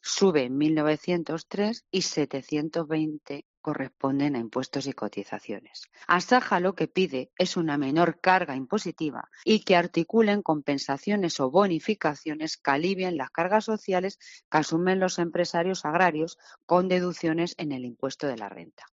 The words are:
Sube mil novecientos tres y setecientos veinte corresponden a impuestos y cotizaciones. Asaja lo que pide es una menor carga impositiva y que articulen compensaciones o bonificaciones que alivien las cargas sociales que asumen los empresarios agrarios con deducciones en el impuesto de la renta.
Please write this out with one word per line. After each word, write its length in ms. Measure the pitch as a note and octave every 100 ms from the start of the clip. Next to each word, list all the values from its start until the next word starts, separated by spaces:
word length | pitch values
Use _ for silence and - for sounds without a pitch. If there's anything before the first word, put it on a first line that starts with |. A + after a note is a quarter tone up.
Sube 480 | - - G3 D3+ B2
mil 280 | C3+ D3+ D#3
novecientos 720 | D3+ D3+ - F3+ D#3+ D#3+ -
tres 380 | - G#3 A#3+ _
y 120 | F#3+
setecientos 840 | F3+ - C#3+ C#3 - D3+ D#3 E3+ D3+
veinte 600 | D#3 D#3 D3+ - C#3+ - _
corresponden 760 | - D3 C3+ _ C3+ C#3 D3 C3
a 20 |
impuestos 480 | A2+ B2+ C3 C#3+ C3+
y 60 |
cotizaciones. 920 | B2+ G#2+ - G2 G#2 - G2+ - - - _ -
Asaja 540 | F3 - B3+ - F#3
lo 160 | F3+ F#3
que 100 | D#3
pide 460 | - F#3 C3+ C3 -
es 200 | F3+ -
una 200 | D#3+ C#3+
menor 440 | C3+ D#3 E3+ D#3+
carga 340 | F3+ F#3 E3+
impositiva 760 | C3 C3 G#3+ F3+ - D#3 B2 - -
y 200 | - G#3+
que 100 | -
articulen 680 | F3+ E3+ - E3 A3+ A3 G#3
compensaciones 960 | F#3 D3+ C#3+ C#3+ - C#3 - G#3 F3 -
o 100 | C3
bonificaciones 1080 | D#3 G3+ D#3+ - G#3+ D#3+ D3 D#3+ D3+ D#3 -
que 120 | -
alivien 460 | C#3 F#3 F#3+ F#3 E3
las 140 | C3
cargas 340 | - F3 G#3+
sociales 560 | G#3+ G#3+ - F#3 F#3 - - - _
que 100 | D#3
asumen 420 | D3 E3 F3+ F#3+
los 180 | F#3 -
empresarios 680 | E3+ E3+ F3 E3+ F3 F#3+
agrarios 540 | D3+ E3 F3+ D#3 E3 - - -
con 220 | - F3 F#3
deducciones 720 | F3+ F3+ E3+ E3 D#3+ E3+ -
en 140 | D3+
el 120 | C3+
impuesto 440 | B2 A#2 C3+ - D3
de 80 | A#2
la 120 | G2+
renta. 360 | F2 E2+ _ -